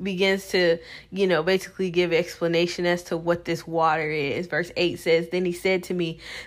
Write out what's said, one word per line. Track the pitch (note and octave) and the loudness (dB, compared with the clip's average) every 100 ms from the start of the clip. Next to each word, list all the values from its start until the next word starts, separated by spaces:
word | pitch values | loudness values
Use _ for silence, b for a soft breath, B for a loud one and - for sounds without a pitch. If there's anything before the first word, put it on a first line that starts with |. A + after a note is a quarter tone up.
begins | F#3+ F3+ G3 G3 - | -6 0 2 2 0
to, | F#3+ F3 E3+ B B B | 2 4 2 B B B
you | F#3 F#3+ | -2 2
know, | E3 | 2
basically | E3 F#3+ - - F#3+ | 2 0 0 -4 -2
give | F3 F3 | 2 2
explanation | E3 F3 - E3+ E3+ E3+ - F3 | 2 0 -2 0 2 0 0 0
as | F3 | 0
to | F3 E3+ | -2 -4
what | E3+ E3+ | 0 -2
this | E3+ E3 | -2 -6
water | - E3 D#3+ D#3 D#3 | -2 2 2 2 0
is. | D#3 C#3 A#2+ F3+ | -2 -2 -4 -2
Verse | D3+ F3 - | -4 -2 0
eight | F3 E3+ | 0 0
says, | - E3 E3+ | 2 2 2
"Then | F3+ | -2
he | F#3 | -2
said | F3 F#3+ F#3+ | 0 0 0
to | F#3 | 0
me, | F3+ E3+ D#3+ B B | -4 -4 -6 B B